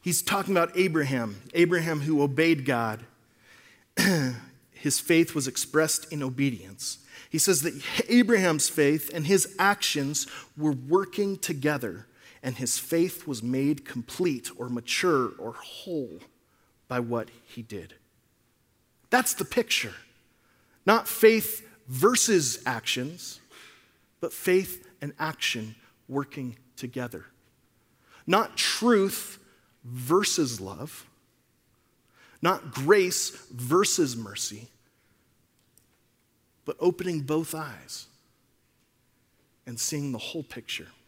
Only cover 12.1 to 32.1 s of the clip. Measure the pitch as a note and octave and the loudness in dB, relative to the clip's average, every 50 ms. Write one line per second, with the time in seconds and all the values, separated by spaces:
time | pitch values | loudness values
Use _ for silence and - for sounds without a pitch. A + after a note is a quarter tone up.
12.1 | _ _ - - - - - C3 B2 - B2+ A#2 - - - - E3 E3 E3+ F#3 | _ _ -20 -20 -20 -10 -8 -8 -6 -4 -4 -4 -4 -4 -4 -2 2 2 2 0
13.1 | - - - D3+ C#3 A2 A2 A#2+ B2+ C3 C#3 C#3+ D#3 C#3+ - - - B2 A#2 - | -2 -8 -8 -8 -8 -6 -4 -2 0 0 2 0 0 -2 -4 -10 -10 -10 -10 -10
14.1 | - - F3+ F3+ C#3 A#2+ - - - - A#2+ B2+ B2 A#2+ A2+ - - - - F#3 | -6 -2 0 0 0 -2 -8 -12 -10 -10 -8 -6 -6 -6 -4 -4 -2 0 2 4
15.1 | D#3+ C3+ B2 A2+ - - - A2+ A2+ - - - - - - F#3+ F3 D#3 C3 G#2+ | 4 4 2 0 -4 -8 -12 -12 -12 -12 -18 -18 -18 -16 -10 -6 -6 -6 -6 -6
16.1 | D#2 F2 - _ _ _ _ _ _ _ _ _ _ _ _ _ B2 B2 A#2+ A#2 | -10 -18 -20 _ _ _ _ _ _ _ _ _ _ _ _ _ -4 -4 -2 -2
17.1 | A#2+ A#2 G#2+ - - - _ _ - - A2+ _ G#2+ G2 D#2+ - - _ _ _ | -4 -4 -4 -6 -14 -20 _ _ -16 -16 -14 _ -12 -12 -12 -14 -20 _ _ _
18.1 | _ _ _ _ _ _ _ _ _ _ _ _ _ _ _ _ _ _ _ _ | _ _ _ _ _ _ _ _ _ _ _ _ _ _ _ _ _ _ _ _
19.1 | - B3 B3 - - - F#3+ - - B3 A3+ - - - - G#2+ F#2 - - _ | 2 2 2 2 -2 -4 -6 -2 -2 -2 0 0 -2 -2 -2 -4 -10 -14 -20 _
20.1 | _ _ _ _ _ _ _ _ _ _ _ _ _ _ _ F#3 G#3+ A#3 A3 - | _ _ _ _ _ _ _ _ _ _ _ _ _ _ _ 4 4 4 4 -2
21.1 | - - - A3 A3+ A3 G#3 - - - - - - _ _ - B2+ B2+ E3 A3 | 0 8 8 8 8 8 2 -2 -8 -10 -12 -18 -20 _ _ -10 -4 2 4 4
22.1 | B3+ A3+ - - G#3+ F3+ D3 B2 - - - C3 B2 A2+ - - - C3 B2 C#3+ | 4 4 2 4 4 2 2 0 -4 -4 -6 -6 -6 -4 -4 -4 -4 -4 -4 -8
23.1 | E3+ F3+ - - - - _ _ - - - - - _ _ _ _ _ _ _ | -10 -14 -16 -16 -16 -18 _ _ -20 -20 -20 -20 -20 _ _ _ _ _ _ _
24.1 | _ _ - E3 - - - F#3 F3+ F#3 F#3+ - - - - - - _ - D3 | _ _ -8 -8 -8 -4 0 2 4 4 2 0 -10 -16 -18 -20 -18 _ -12 -12
25.1 | C#3+ - D#3 D#3 D#3 - - - - A#2+ G#2+ A2 A2 _ _ _ _ _ _ - | -6 -6 -6 -6 -4 -4 -4 -4 -4 -4 -8 -10 -12 _ _ _ _ _ _ -8
26.1 | B2+ C#3 C#3 C#3 - D3 C3 B2 A2+ - _ _ _ - - B2 B2 C3 B2 A#2 | -6 -6 -6 -6 -10 -10 -10 -10 -10 -14 _ _ _ -14 -14 -10 -8 -8 -8 -8
27.1 | - F2 - - _ _ _ _ _ _ _ _ _ _ _ _ _ _ _ _ | -10 -14 -16 -18 _ _ _ _ _ _ _ _ _ _ _ _ _ _ _ _
28.1 | - - _ - F3 G#3 - - - - - - - - G#3+ A#3+ A#3+ G3+ F#3+ G3 | -20 -16 _ 2 2 2 2 0 -4 -2 -2 -2 -2 2 4 6 6 6 4 2
29.1 | - - - - - - _ _ _ _ _ _ _ _ _ B2 B2 B2+ B2 B2 | 0 -6 -10 -12 -14 -18 _ _ _ _ _ _ _ _ _ -14 -12 -10 -2 2
30.1 | E3 F#3+ G#3 - - - D#3 B2+ A#2+ G2+ F#2+ F#2+ G2 - B2 D#3+ - - - - | 2 2 4 2 0 0 -2 -2 -4 -8 -10 -10 -10 -12 -12 -14 -14 -18 -20 -20
31.1 | _ _ _ _ _ _ _ _ _ _ _ _ _ _ _ _ _ _ _ _ | _ _ _ _ _ _ _ _ _ _ _ _ _ _ _ _ _ _ _ _